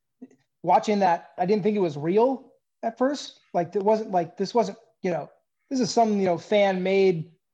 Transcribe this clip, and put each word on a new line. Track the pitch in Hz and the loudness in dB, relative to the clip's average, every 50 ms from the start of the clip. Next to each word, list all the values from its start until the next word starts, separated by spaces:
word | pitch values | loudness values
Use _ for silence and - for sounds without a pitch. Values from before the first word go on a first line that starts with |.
| _ _ _ _ 254 - _ _ _ _ _ _ - | _ _ _ _ -20 -20 _ _ _ _ _ _ 0
watching | - 180 214 220 220 208 202 | 2 2 2 2 2 0 2
that, | 196 180 170 175 - - _ - | 2 2 0 0 -4 -12 _ -4
I | 185 | 0
didn't | 185 214 214 165 | 0 0 2 2
think | 214 208 208 | 0 0 2
it | |
was | 185 165 139 143 | 0 -2 -2 -4
real | 143 165 190 214 233 262 269 - - - _ _ _ _ _ _ - | -4 0 2 4 4 2 0 -2 -8 -16 _ _ _ _ _ _ -8
at | 226 226 - | -8 -2 -2
first. | 254 277 294 - - - - _ _ _ - | -2 -2 -2 -4 -10 -14 -18 _ _ _ -4
Like, | 175 170 170 - | -4 -4 -2 -4
it | 208 190 | -2 2
wasn't, | 208 220 214 220 214 | 2 2 2 0 -2
like, | 190 180 165 - - | -2 -2 -2 -2 -6
this | - 196 185 - | -6 -8 -2 0
wasn't, | 240 208 180 196 - _ _ _ _ | 0 0 0 -4 -12 _ _ _ _
you | - 185 | -6 -4
know, | 170 147 - - _ _ _ _ _ _ _ _ | -4 -4 -6 -10 _ _ _ _ _ _ _ _
this | 277 254 | -4 -2
is | 226 - | -2 0
some, | - 233 233 220 208 196 | 2 2 2 2 2 0
you | 190 | 0
know, | 185 170 165 | 0 -2 -2
fan-made | - - 214 208 202 196 190 185 180 190 196 196 196 190 180 160 151 - _ _ _ _ | -2 0 2 2 2 2 0 -2 -2 0 2 2 4 2 2 0 -6 -10 _ _ _ _